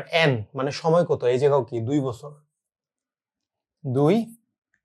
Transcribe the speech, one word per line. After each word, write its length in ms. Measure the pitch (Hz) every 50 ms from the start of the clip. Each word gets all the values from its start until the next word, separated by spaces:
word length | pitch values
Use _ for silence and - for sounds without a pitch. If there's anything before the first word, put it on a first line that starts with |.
| 143 - - 165 165
এন, 80 | 151 131 113 104 - _ 135
মানে 140 | 131 143 135 -
সময় 240 | - 165 160 175 175 -
কত, 120 | 147 - - 123 123
এই 60 | 127
জায়গাও 220 | 139 147 143 143 120 -
কি 80 | 123 117 113 117
দুই 120 | 143 147 131 135
বছর, 240 | 117 - - 143 151 _ _ _ _ _ _ _ _ _ _ _ _ _ _ _ _ _ _ _ _ _ _ _ _ _ _ _ _ _ _ 139 123 131
দুই 180 | 143 151 190 233 226 - - - _ _ _ _ _ _ _ _ _